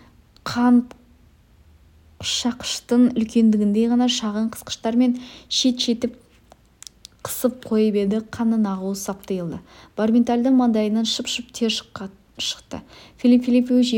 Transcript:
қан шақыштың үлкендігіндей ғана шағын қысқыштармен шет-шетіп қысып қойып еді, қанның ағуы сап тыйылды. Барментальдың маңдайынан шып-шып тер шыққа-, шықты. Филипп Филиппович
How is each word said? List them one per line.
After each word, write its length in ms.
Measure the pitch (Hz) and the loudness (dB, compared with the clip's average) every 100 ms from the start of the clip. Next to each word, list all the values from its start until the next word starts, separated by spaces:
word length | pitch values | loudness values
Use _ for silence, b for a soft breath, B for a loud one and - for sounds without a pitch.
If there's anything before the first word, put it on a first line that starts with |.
| B B _ _ | B B _ _
қан 400 | - 240 247 240 240 - _ _ _ _ _ _ _ _ _ _ _ _ | -8 0 4 4 2 -16 _ _ _ _ _ _ _ _ _ _ _ _
шақыштың 920 | - - 240 - - - - 240 247 220 | -8 -4 -4 -6 -10 -10 0 2 4 2
үлкендігіндей 720 | 220 233 226 214 208 208 233 | 0 2 4 4 0 0 2
ғана 200 | 240 247 | 2 0
шағын 360 | - 220 208 226 | 0 -4 -4 -6
қысқыштармен 680 | - - - 226 240 254 247 B B B | -8 -14 -8 -2 2 2 0 B B B
шет-шетіп 680 | - 254 247 - 233 240 - _ _ _ - _ _ - _ - _ - | -2 0 0 -4 -2 -4 -8 _ _ _ -20 _ _ -20 _ -20 _ -12
қысып 360 | - 247 254 - | -4 -4 -4 -4
қойып 300 | 220 214 202 | 0 2 0
еді, 180 | 196 220 220 | 0 -2 -6
қанның 340 | - 226 226 202 | -4 -2 0 -2
ағуы 240 | 190 196 196 | -4 -6 -8
сап 280 | - 190 - | -8 -12 -8
тыйылды. 320 | 185 170 - B B B - | -8 -6 -10 B B B -2
Барментальдың 560 | 220 233 240 240 254 254 | 2 2 2 2 2 4
маңдайынан 480 | 240 220 214 220 | 4 2 0 0
шып-шып 460 | 226 - 247 - - | -2 -4 -6 -8 -10
тер 220 | - 226 | -4 -4
шыққа-, 340 | 220 - - 196 _ _ - | -4 -10 -16 -16 _ _ -10
шықты. 420 | - - _ - B B B _ | -10 -10 _ -16 B B B _
Филипп 260 | 240 247 | 4 4
Филиппович 480 | 247 247 247 247 247 | 4 0 2 2 2